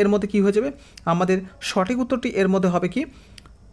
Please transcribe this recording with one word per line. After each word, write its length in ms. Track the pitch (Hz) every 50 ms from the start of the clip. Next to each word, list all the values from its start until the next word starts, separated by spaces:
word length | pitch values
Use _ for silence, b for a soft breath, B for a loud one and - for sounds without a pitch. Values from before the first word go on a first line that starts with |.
এর 80 | 202 202
মধ্যে 200 | 202 208 202 202 -
কী 60 | 208
হয়ে 160 | 196 202 202
যাবে? 140 | 208 240 277 277 B B B B B B
আমাদের 340 | 170 170 170 180 180 185 185 185 185 B B
সঠিক 360 | - - - 208 185 190 247 247
উত্তরটি 300 | 262 240 269 247 - 247 - -
এর 80 | 196 190
মধ্যে 220 | 190 190 185 185 175
হবে 140 | 175 180 180
কি? 140 | - - 311 - B B B B B B B B - - - -